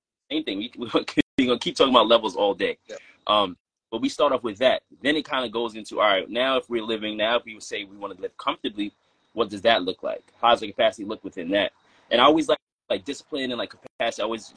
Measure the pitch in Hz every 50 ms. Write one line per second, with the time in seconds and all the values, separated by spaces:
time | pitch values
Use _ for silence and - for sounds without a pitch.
0 | _ _ _ _ _ _ - - - 117 98 98 113 - - - 120 110 - -
1 | - - - 156 - - _ - 127 127 120 113 - 170 - - 143 135 127 117
2 | 110 110 117 117 110 104 - - 101 101 95 87 98 85 80 - _ - 90 -
3 | - - _ _ _ - 107 107 101 90 87 - _ _ _ _ _ _ 113 117
4 | 131 139 - - 151 139 131 120 120 113 98 98 131 123 101 - - _ - _
5 | 117 139 156 156 127 - 147 131 127 113 104 117 120 113 107 113 104 - 107 -
6 | 104 104 98 95 - - 104 120 127 135 131 107 - - 117 113 110 113 113 107
7 | 104 107 107 107 107 113 120 117 - 113 107 101 - - 117 104 101 95 101 101
8 | 101 98 92 90 98 92 - - - 139 170 - - 120 101 104 104 101 - _
9 | _ _ _ _ _ _ _ 107 113 98 104 98 90 113 113 95 90 92 90 -
10 | - 60 53 - - _ _ _ 117 120 117 110 113 104 - - 113 110 - -
11 | 98 104 110 - - 95 - 95 82 85 98 104 92 - - _ _ _ _ _
12 | _ _ - 120 131 147 160 165 147 156 151 - - _ _ _ _ - 110 98
13 | - 143 135 - - _ 156 139 131 127 123 117 98 - - - - - - -
14 | 120 117 - - 104 113 113 113 - - -